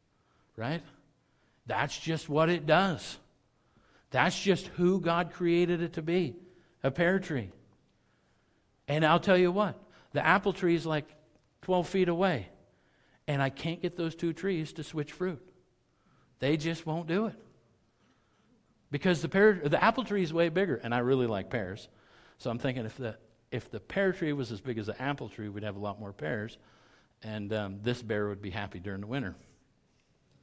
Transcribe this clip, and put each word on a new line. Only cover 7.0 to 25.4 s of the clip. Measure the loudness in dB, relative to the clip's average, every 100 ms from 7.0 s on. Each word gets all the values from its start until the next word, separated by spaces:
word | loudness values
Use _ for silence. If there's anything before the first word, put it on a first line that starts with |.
| 2 2
tree. | 0 -4 -6 -12 _ _ _ _ _ _ _ _ _ _ _ _ -4
And | 2
I'll | 4 4
tell | 6 6
you | 4
what, | 2 -2 -4 -14 -20 _
the | 0
apple | 4 4 2
tree | 0 2 2
is, | 0
like, | -2 -4 -14 _ _ _ _
twelve | -2 0 2
feet | 2 2
away, | 2 2 0 -4 -16 _ _ _ _ _ _ -4
and | 0
I | 0
can't | -2 -6 -4
get | -4 -2
those | -4
two | -2 -4
trees | -2 -2 -2 -4
to | -8
switch | -8 -6 -6
fruit. | -4 -4 -6 -12 _ _ _ _ _ _ _ _ -4
They | 0 0
just | 0 -4 -4
won't | -4 0
do | 0 -2
it. | -6 -18 _ _ _ _ _ _ _ _ _ _ _ _ _ -8
Because | 0 2 2
the | 2
pear, | 6 6 6
the | 2 4
apple | 4 2
tree | 0 0
is | 0
way | 2 2
bigger, | 2 0 0
and | 0
I | 0
really | 4 4 2
like | 0 -2
pears. | -4 -4 -8 -14 _ _ -20 -20 -10
So | -6
I'm | -2
thinking | -2 -4 -6
if | -8
the, | -8 -10 _ _ -8
if | -8 -6
the | -12
pear | -6 0 0
tree | 0 -2
was | -2 -4
as | -6
big | -6 -6
as | -4
the | -4
apple | -4 -4 -8
tree, | -10